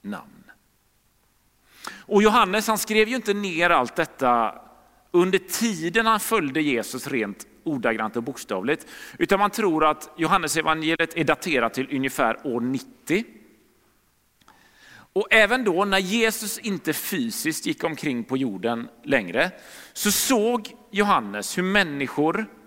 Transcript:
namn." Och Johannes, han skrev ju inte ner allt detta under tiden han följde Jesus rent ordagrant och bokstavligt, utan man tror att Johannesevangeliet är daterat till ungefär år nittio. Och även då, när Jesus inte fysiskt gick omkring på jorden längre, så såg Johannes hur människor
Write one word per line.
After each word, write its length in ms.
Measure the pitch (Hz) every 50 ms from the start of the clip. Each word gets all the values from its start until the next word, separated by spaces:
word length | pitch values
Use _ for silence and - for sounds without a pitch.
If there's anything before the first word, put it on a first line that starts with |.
namn." 500 | _ 101 104 85 - - - - - - - _ _ _ _ _ _ _ _ _ _ _ _ _ _ _ _ _ _ _ _ _ _ _ _ - - -
Och 320 | - - - - - 202
Johannes, 460 | 208 220 208 247 214 185 190 220 214 -
han 100 | 220 202
skrev 300 | - - 214 220 220 220
ju 80 | 247
inte 180 | 262 233 208 202
ner 360 | 208 202 196 170 156 175 175
allt 260 | 175 147 123 117 -
detta 680 | - 160 - - - 135 123 123 120 113 107 - - - - - - _ _ _ _ _ _
under 280 | - 175 180 185 190 185
tiden 680 | 185 - - - 226 233 208 160 160 175 175 226 226
han 140 | 226 226 208
följde 420 | - - 220 220 165 135 131 160
Jesus 440 | 156 147 131 113 107 - - 127 -
rent 400 | 139 139 123 107 101 101 - - - - _ _
ordagrant 520 | - - 262 214 120 113 110 110 107 107
och 60 | 123
bokstavligt, 640 | 117 143 135 - - - 104 92 92 123 156 160 - - - - - - - -
utan 200 | - - 196 190
man 120 | 208 202
tror 340 | 202 - 220 190 160 156 151
att 260 | 156 151 - - - -
Johannesevangeliet 1000 | - 165 156 185 190 165 151 - 165 156 156 156 160 156 156 165 165 165 160 -
är 80 | 170 156
daterat 500 | 139 156 - - 185 156 127 117 117 -
till 220 | 127 135 135 143
ungefär 500 | 135 131 131 - - 135 113 113 - -
år 140 | 143 117 120
nittio. 640 | 117 127 135 127 - - - _ _ - 151 202 233 - - - - _ _ _ _ _ _ _ _ _ _ _ _ _ _ _ _ _ _ _ _ _ _ _ _ _ _ _ - - - - - _
Och 140 | _ 185 214 -
även 340 | 226 220 214 202 240 262 220
då, 200 | 190 170 175 202
när 140 | 202 196 190
Jesus 600 | 196 180 202 233 226 226 220 220 226 202 - -
inte 340 | 202 226 196 160 - 156
fysiskt 720 | 151 - - - 208 170 123 113 107 - - 156 156 - -
gick 180 | - 151 - -
omkring 400 | 165 156 139 - 151 123 120 113
på 120 | - 131
jorden 520 | 131 135 123 98 92 90 113 120 117 117 - - - -
längre, 460 | - 143 127 101 85 85 117 160 185 - - - - - - - -
så 200 | _ - - 208
såg 640 | 196 - - - 269 226 208 226 247 240 208 - - - - _
Johannes 680 | - 190 208 202 190 143 113 101 98 104 101 - - -
hur 40 |
människor 840 | 180 185 196 208 190 160 143 139 139 123 - - 147 156 170 202 220 - - - -